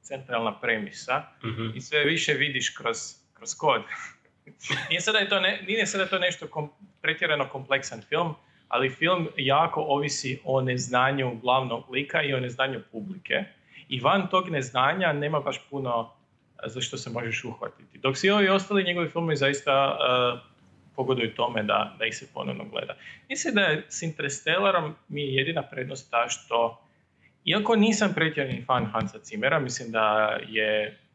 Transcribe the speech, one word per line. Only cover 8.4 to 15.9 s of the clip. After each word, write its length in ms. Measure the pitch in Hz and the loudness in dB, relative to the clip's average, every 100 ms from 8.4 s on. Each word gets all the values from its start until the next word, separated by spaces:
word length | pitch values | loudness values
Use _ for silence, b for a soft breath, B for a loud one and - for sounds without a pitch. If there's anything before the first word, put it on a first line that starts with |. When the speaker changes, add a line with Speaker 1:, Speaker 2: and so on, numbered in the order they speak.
| b b b | b b b
Speaker 1:
ali 220 | 123 131 | 0 0
film 380 | 127 165 180 160 - | 0 0 2 0 -2
jako 440 | 131 139 165 - | 2 4 2 0
ovisi 580 | 147 143 143 - 135 131 | 0 0 0 -4 -6 -6
o 180 | - 131 | -2 0
neznanju 720 | 131 123 123 123 131 139 127 | 2 -2 0 2 4 2 -2
glavnog 560 | 117 123 127 131 117 - | -2 2 2 2 -4 -4
lika 340 | 127 143 165 | -4 -2 0
i 100 | 143 | 0
o 60 | 135 | 0
neznanju 400 | 123 120 135 123 - | -2 -2 -2 -2 -8
publike. 520 | 113 101 92 - 131 196 - B B B | -10 -10 -10 -2 -2 -2 -14 B B B
I 100 | 131 | 0
van 280 | 127 196 190 | 2 2 4
tog 220 | 185 180 | 0 2
neznanja 640 | 156 127 127 135 180 180 | -4 -2 2 2 4 0
nema 260 | 147 147 156 | 0 0 0
baš 300 | 143 127 - | -2 -6 -8
puno, 420 | 139 127 | -6 -2